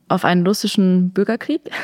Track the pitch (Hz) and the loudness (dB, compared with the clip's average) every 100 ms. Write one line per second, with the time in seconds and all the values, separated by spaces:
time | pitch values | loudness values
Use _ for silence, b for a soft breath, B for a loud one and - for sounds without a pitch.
0 | - 185 - 180 175 208 208 - 185 180 | -4 -2 2 2 2 0 -2 0 2 4
1 | 180 185 202 226 - 302 - - | 2 0 -2 -2 -4 -6 -6 -12